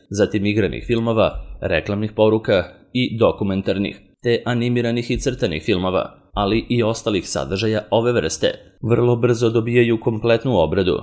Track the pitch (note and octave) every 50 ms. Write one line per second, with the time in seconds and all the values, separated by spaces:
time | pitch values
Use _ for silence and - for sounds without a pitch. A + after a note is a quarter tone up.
0 | _ - G2+ G2+ G2+ - - G#2 G2 G#2 G#2 A2+ G2 E2+ - A#1 - - A#2 A2+
1 | A2+ A#2 A2+ A2 F#2+ - - - - - - - - F#2+ F2 D#2+ - - G2+ G#2
2 | A2 G#2 - A2 G#2+ A2 A2 A2 A2 - G#2 F2+ E2+ - - - _ _ - B2+
3 | B2 - A2+ A2+ A2+ F2 - - G#2+ G2 F#2+ F#2+ - - F#2 F#2+ G2+ - - -
4 | - _ _ _ - A#2+ A#2 - - A#2+ B2 A#2 A#2+ B2 A#2+ A#2+ A#2+ A#2 A#2 A#2+
5 | A#2+ - B2 A2+ - C#3 - - A#2+ F#2+ D#2 D#2 - - G2 F2 F2+ F#2 F#2 E2
6 | - - - - _ _ - G#2 G2+ G2 G#2+ A2+ - - B2 A#2 A2 A2 A2+ -
7 | - A2+ G#2 F2 - - - D#2 C2+ C#2 F#2+ F#2+ A2 A2 A2 F#2+ - - G#2 A#2
8 | A2+ B2 A#2+ G#2+ D#2 E2 - - A2 - - - - - _ _ - G#2+ A#2 A#2+
9 | A#2+ A#2+ A#2+ A2+ B2 A#2+ A#2+ A2+ B2 A2+ A2+ A#2 A2 A#2+ A#2+ B2 A#2+ A#2 A2+ A2
10 | - A#2+ A2 G#2+ A#2 A#2 A#2 A2+ - C3+ A#2+ F2+ D#2+ D#2+ F2+ G2 F#2 F2 D2 -